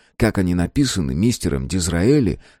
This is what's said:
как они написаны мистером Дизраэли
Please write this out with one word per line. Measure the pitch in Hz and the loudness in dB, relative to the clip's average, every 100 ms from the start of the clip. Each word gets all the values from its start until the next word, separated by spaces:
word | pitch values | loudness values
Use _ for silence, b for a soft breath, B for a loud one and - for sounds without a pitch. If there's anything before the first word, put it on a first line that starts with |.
| b - | b -2
как | 113 101 | 0 2
они | 92 87 | 0 0
написаны | 85 - 135 - 71 67 | 0 0 -2 -2 -4 0
мистером | 113 120 90 67 65 | 0 0 -2 -4 -4
Дизраэли | 95 85 82 101 147 104 - b b | -4 -2 0 2 2 2 -2 b b